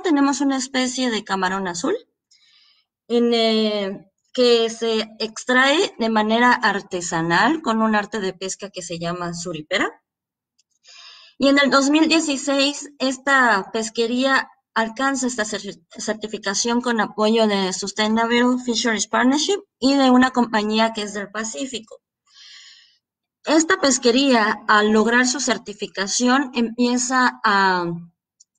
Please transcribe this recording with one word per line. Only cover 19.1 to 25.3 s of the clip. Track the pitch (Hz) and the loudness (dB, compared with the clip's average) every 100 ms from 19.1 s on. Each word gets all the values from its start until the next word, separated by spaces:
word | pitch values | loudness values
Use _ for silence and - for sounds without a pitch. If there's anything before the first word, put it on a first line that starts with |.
| 220 247 285 302 392 - _ | 0 2 2 0 -4 -6 _
y | 262 277 | 0 4
de | 262 | 4
una | 247 254 | 4 4
compañía | 254 233 220 208 220 226 | 2 -2 -2 -2 0 0
que | 220 | -2
es | 208 | -8
del | 202 196 | -8 -10
Pacífico. | 214 226 285 269 233 220 - _ _ _ - - - - - _ _ _ _ _ _ | -10 -10 -8 -10 -10 -14 -20 _ _ _ -20 -20 -20 -20 -20 _ _ _ _ _ _
Esta | - 302 320 381 | 0 2 4 2
pesquería, | 277 247 247 233 277 247 214 - - | 2 2 2 2 4 4 2 -2 0
al | 214 208 | 2 4
lograr | 220 214 240 | 4 4 2
su | 254 | 2